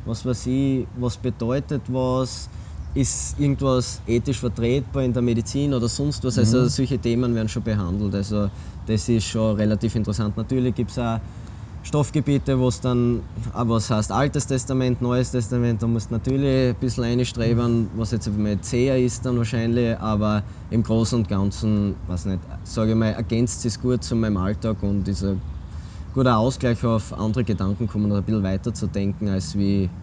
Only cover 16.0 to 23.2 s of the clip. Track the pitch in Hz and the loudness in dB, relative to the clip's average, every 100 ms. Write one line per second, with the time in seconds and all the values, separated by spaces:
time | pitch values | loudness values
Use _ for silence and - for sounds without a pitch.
16 | - 117 131 135 139 131 127 117 131 113 | 0 -2 0 2 2 4 2 2 -2 0
17 | 117 120 123 120 113 117 120 117 107 101 | 0 2 0 0 2 4 4 2 0 -2
18 | 110 113 113 104 104 101 - 123 131 131 | -2 -2 0 0 0 0 0 2 4 4
19 | 123 - 131 120 113 117 117 120 117 113 | 2 0 -2 0 0 0 2 2 2 0
20 | 110 104 104 104 - - - 113 110 113 | 0 2 2 2 -2 -12 -2 0 2 2
21 | 113 120 98 98 98 - 110 104 101 90 | 4 2 2 2 0 0 0 2 2 -2
22 | - 90 101 92 - - - - 110 113 | -4 -4 -2 -4 -6 -12 -6 0 2 4
23 | 110 - | 2 0